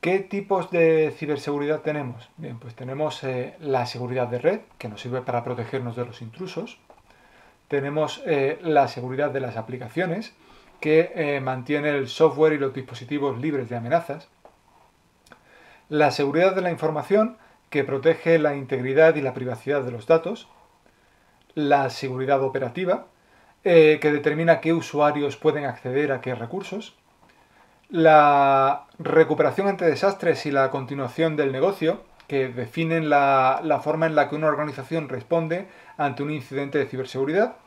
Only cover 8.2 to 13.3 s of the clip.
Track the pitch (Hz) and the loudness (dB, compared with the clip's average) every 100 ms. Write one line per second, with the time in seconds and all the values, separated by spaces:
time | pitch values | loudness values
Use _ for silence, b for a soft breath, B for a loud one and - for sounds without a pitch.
8.2 | - 147 135 160 175 147 127 - 123 131 | -2 0 0 -2 2 2 2 -2 -8 -4
9.2 | 147 131 127 110 113 123 120 - 185 175 | -2 -2 -6 -8 -10 -10 -8 -4 -4 -4
10.2 | 226 _ b b b _ 151 156 170 - | -8 _ b b b _ 2 4 4 -2
11.2 | 147 143 131 127 123 147 147 143 127 - | -2 -2 -4 -6 -4 -2 0 -2 -4 2
12.2 | 160 143 156 151 135 135 123 120 120 147 | 2 6 2 4 -2 -4 -12 -16 -8 -4
13.2 | 143 | -2